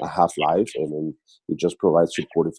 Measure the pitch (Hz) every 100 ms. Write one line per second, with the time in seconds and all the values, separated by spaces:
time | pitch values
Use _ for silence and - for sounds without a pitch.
0 | 78 - 85 - 76 85 113 - 76 76
1 | 78 - _ _ - 80 87 - 95 82
2 | 85 - 80 82 82